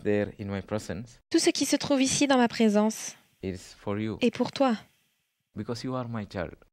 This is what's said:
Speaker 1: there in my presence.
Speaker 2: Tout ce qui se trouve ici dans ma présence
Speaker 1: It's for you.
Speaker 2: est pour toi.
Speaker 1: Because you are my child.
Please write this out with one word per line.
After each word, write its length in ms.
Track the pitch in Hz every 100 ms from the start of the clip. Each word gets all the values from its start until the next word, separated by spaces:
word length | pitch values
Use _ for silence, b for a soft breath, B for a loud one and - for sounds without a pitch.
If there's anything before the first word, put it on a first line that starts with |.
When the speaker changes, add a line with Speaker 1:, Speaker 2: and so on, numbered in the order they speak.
Speaker 1:
there 280 | 107 104 101 -
in 60 | 98
my 120 | 98
presence. 580 | - 107 - 90 123 - _
Speaker 2:
Tout 100 | 330
ce 100 | 339
qui 160 | - 285
se 100 | 285
trouve 240 | - 277
ici 260 | 262 - 285
dans 100 | 262
ma 100 | 233
présence 680 | - 220 208 214 - - - _ _
Speaker 1:
It's 320 | 95 90 - -
for 180 | 107 101
you. 200 | 110 98
Speaker 2:
est 100 | 240
pour 200 | - 247
toi. 240 | - 269 220 - _ _ _ _ _ _ 101
Speaker 1:
Because 280 | 107 117
you 120 | 131 131
are 120 | 117
my 160 | 113 101
child. 260 | 98 82 - _